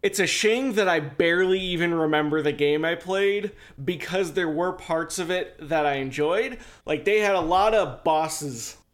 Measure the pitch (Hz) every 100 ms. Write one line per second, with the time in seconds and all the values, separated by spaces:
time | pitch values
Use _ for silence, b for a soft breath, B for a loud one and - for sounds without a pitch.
0 | 202 196 175 - 214 233 269 208 196 165
1 | 143 - 170 175 185 190 185 175 170 165
2 | 156 151 151 156 147 147 147 151 165 170
3 | 175 190 196 202 202 B B B 139 175
4 | - 180 180 147 170 151 180 180 - 165
5 | 160 - 170 185 - - 147 160 147 139
6 | 135 127 151 190 262 240 B B - 151
7 | 170 214 208 190 160 185 208 220 160 123
8 | - 156 156 - 147 117 107 - _